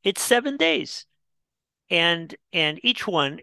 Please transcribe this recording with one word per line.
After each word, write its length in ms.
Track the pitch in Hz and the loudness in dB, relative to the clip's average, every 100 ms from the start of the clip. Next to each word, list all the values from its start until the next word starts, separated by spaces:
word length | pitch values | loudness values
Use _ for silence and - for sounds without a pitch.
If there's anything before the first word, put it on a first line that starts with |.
It's 200 | 196 190 | -2 -2
seven 340 | - 240 277 277 | 2 2 2 0
days. 480 | 320 156 131 - - _ _ _ _ _ _ _ _ | 2 2 -4 -12 -16 _ _ _ _ _ _ _ _
And, 440 | 170 170 170 165 - _ | 0 2 0 -6 -16 _
and 280 | 180 156 151 | 0 0 0
each 240 | - - - | -4 -2 0
one 340 | 170 139 151 | 0 0 -2